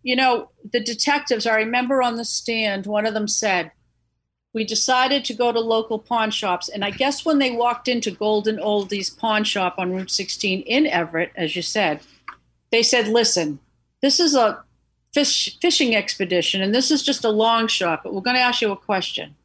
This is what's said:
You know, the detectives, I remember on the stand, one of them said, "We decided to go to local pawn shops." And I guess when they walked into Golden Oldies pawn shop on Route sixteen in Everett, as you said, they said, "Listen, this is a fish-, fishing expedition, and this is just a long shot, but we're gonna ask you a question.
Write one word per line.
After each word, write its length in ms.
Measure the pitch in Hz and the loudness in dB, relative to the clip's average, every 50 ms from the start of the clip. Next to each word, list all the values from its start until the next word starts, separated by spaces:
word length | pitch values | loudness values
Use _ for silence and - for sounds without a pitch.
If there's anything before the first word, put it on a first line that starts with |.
You 120 | _ 247 254 | _ 0 0
know, 340 | 254 269 262 240 226 - - _ _ - 208 | 2 4 2 2 0 -2 -8 _ _ -14 -4
the 100 | - 240 | -4 -2
detectives, 640 | - 233 233 220 - 294 285 285 294 - 254 220 208 | -2 -2 -4 -2 0 0 0 0 0 0 -2 0 2
I 100 | 233 220 | 2 2
remember 460 | 220 220 220 240 247 254 240 277 262 | 2 0 0 0 -2 0 2 2 2
on 140 | 247 240 226 | 2 0 0
the 80 | 233 233 | -4 -6
stand, 640 | - - - - - 233 226 220 208 196 202 190 | -6 -6 -6 -4 -4 -2 -2 0 -2 -2 -4 -4
one 200 | 202 214 208 208 | -2 -2 0 0
of 80 | 220 208 | 0 0
them 120 | 214 208 | -2 -2
said, 460 | 208 - - 220 208 190 175 160 160 _ _ _ _ _ _ _ _ _ _ _ _ _ _ _ _ | -2 -2 -2 0 0 0 0 -2 -4 _ _ _ _ _ _ _ _ _ _ _ _ _ _ _ _
"We 120 | - 226 220 | -6 -4 -4
decided 600 | 214 220 220 - - 254 254 262 262 277 277 - | -2 -2 -2 0 2 2 2 4 2 2 0 -2
to 100 | - 233 | -4 -2
go 160 | 214 247 240 | 0 0 2
to 80 | 226 233 | 2 0
local 400 | 226 226 220 220 220 220 226 214 | 0 2 0 0 0 -2 -6 -8
pawn 320 | - _ 247 226 220 214 | -4 _ -2 0 0 0
shops." 380 | 208 - - 196 180 180 - - | -2 -2 -2 -2 -2 -2 -4 -10
And 160 | - 202 202 | -6 -6 -6
I 60 | 202 | -6
guess 340 | 202 - 262 277 277 - - | -2 0 0 0 0 -2 0
when 140 | 330 311 277 | 2 2 2
they 120 | 277 254 | 2 2
walked 380 | 240 233 240 240 240 233 - 254 | 0 0 0 0 0 0 -2 -2
into 220 | 247 233 233 214 | -2 0 -2 -4
Golden 440 | 175 - 208 214 214 208 202 214 220 208 | -4 -2 0 2 2 2 2 0 -2 0
Oldies 580 | 180 214 208 208 196 185 208 202 185 - - | 0 0 0 0 0 -2 -6 -6 -6 -8 -8
pawn 260 | _ - 226 214 214 | _ -2 0 0 2
shop 340 | 208 208 - 208 185 180 180 - | 0 0 0 0 0 0 -2 -2
on 140 | 185 180 | -4 -4
Route 180 | 185 185 190 - | -4 -4 -6 -4
sixteen 500 | - - 190 - - - 214 202 185 196 | -6 -6 -4 -6 -6 -4 -2 -2 -2 -2
in 240 | - - 226 269 311 | -2 -2 2 2 2
Everett, 460 | - - 175 170 156 - 165 175 - _ | 2 2 -2 -2 -2 -2 -4 -4 -4 _
as 220 | - 170 151 - | -6 -4 -4 -4
you 60 | 180 | -6
said, 380 | 165 - - 214 202 160 151 147 - _ _ _ _ - - _ _ _ _ _ _ _ | -6 -4 -2 0 0 0 -2 -4 -8 _ _ _ _ -20 -20 _ _ _ _ _ _ _
they 140 | - 233 226 | 2 2 4
said, 240 | - 262 240 226 208 | 4 4 2 2 4
"Listen, 500 | 220 240 226 214 - 175 165 151 147 135 _ _ _ _ _ _ _ _ | 4 4 4 4 2 0 0 -2 -4 -8 _ _ _ _ _ _ _ _
this 200 | - 185 - 311 | 2 2 4 4
is 140 | 349 311 285 | 4 4 4
a 260 | 262 233 214 - - - _ _ _ _ _ _ _ _ _ | 4 4 2 0 -4 -14 _ _ _ _ _ _ _ _ _
fish-, 460 | - 285 285 - - - - - - - | 0 0 2 2 0 -2 -2 -4 -4 0
fishing 360 | - 349 - - 302 240 226 | 0 2 2 2 2 2 2
expedition, 680 | 208 196 - - - 196 175 185 175 165 - - 196 | 0 0 -2 -4 -4 -2 0 0 0 2 0 0 0
and 100 | 190 196 214 | 0 2 2
this 160 | 254 262 - | 2 2 2
is 100 | 311 269 | 0 0
just 220 | - 277 269 - - | 2 0 -2 0 0
a 60 | 226 | 0
long 360 | 214 214 220 226 226 226 220 | 2 4 4 4 4 2 2
shot, 360 | 220 - - 190 170 160 156 - | 0 -2 -2 0 -2 -2 -2 -4
but 100 | 185 190 | -8 -8
we're 60 | 196 | -4
gonna 180 | 185 240 247 254 | -2 0 2 2
ask 220 | 247 247 240 - | 2 2 0 0
you 80 | 233 208 | -2 -2
a 60 | 196 | -2
question. 580 | - _ - 202 190 - - - 104 87 - - _ | -4 _ -2 -2 -2 -2 -4 -8 -10 -10 -12 -18 _